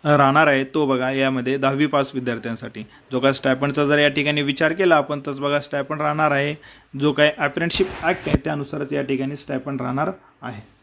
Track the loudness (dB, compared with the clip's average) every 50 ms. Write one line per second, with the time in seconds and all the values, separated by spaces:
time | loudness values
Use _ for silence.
0 | 4 4 4 6 6 6 6 6 6 6 4 2 0 -2 -2 0 0 2 0 0
1 | 0 -2 0 0 0 0 0 -2 -2 -2 -2 0 0 -2 2 2 0 2 2 0
2 | 0 0 -4 -6 -4 -4 -6 -6 -6 -8 -10 -8 -12 -14 -14 -14 -16 -16 -20 -20
3 | _ _ -4 2 2 2 2 2 0 0 0 2 0 -2 0 0 2 2 4 4
4 | 4 4 2 2 0 0 0 0 0 -2 0 0 0 0 2 2 4 4 4 4
5 | 4 0 -6 -6 -6 -8 -8 -4 -2 0 0 0 -2 -4 -6 -6 -4 -4 -6 -4
6 | -2 -2 0 2 2 2 2 2 0 -2 -4 -8 -12 -20 -20 -20 _ _ -6 0
7 | 0 0 4 4 4 4 4 0 -2 -2 -2 -2 -2 -2 0 0 0 0 -2 -4
8 | -2 -2 -2 -2 0 -2 -2 0 0 -4 -6 -6 -6 -6 -6 -8 -6 -4 -4 -4
9 | -2 -2 -2 -2 -2 -4 -6 -8 -8 -8 -8 -6 -6 -6 -6 -6 -4 -4 -2 -2
10 | -2 -4 -4 -10 _ _ _ _ -14 -14 -14 -14 -18 -20 _ _